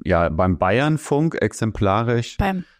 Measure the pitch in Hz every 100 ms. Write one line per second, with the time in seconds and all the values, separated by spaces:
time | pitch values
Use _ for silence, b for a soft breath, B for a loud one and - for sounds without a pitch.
0 | - 85 82 80 92 85 92 117 151 156
1 | - 143 160 - 104 - 110 - 98 104
2 | 117 120 117 - - 180 - _